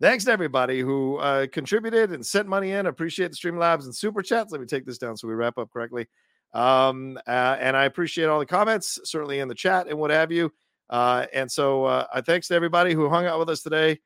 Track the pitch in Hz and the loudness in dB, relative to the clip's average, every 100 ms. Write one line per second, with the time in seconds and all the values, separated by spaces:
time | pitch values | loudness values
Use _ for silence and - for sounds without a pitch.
0 | 175 247 214 214 160 131 127 131 127 139 | 2 4 2 2 2 0 2 0 0 0
1 | 135 143 143 139 135 160 139 214 226 226 | 0 -2 0 0 0 -4 -2 -2 0 2
2 | 214 160 117 202 208 196 190 196 190 131 | 2 -2 -2 -2 0 -2 -2 -2 -2 -4
3 | 165 175 175 151 175 170 170 165 135 123 | -6 -4 -4 -4 -6 0 2 2 -2 -6
4 | 208 214 185 233 214 156 120 139 131 123 | -4 -4 -2 -2 -2 -8 -6 -6 -6 -10
5 | 120 110 113 113 117 120 113 123 117 123 | -8 -8 -6 -2 -2 -2 -8 -8 -8 -8
6 | 113 _ _ _ _ 113 123 131 131 131 | -10 _ _ _ _ 0 4 6 4 0
7 | 131 131 - 123 127 135 131 135 139 - | -8 -12 -4 0 2 2 2 2 2 0
8 | 165 - 160 151 143 180 208 214 - - | -4 0 0 0 0 0 2 0 -2 -8
9 | - 160 147 139 135 117 185 185 175 151 | -8 -8 -6 -4 -6 -2 0 0 0 -4
10 | 151 156 160 170 165 - _ _ _ 120 | 0 2 2 0 -2 -4 _ _ _ 0
11 | 123 123 131 131 131 - 139 135 135 127 | 2 2 0 -4 -4 0 2 2 2 0
12 | 127 131 127 175 - 175 170 170 180 160 | 0 -4 0 0 2 0 2 4 4 4
13 | 147 170 180 160 165 156 156 156 156 151 | 2 2 2 0 -2 -4 -2 2 2 0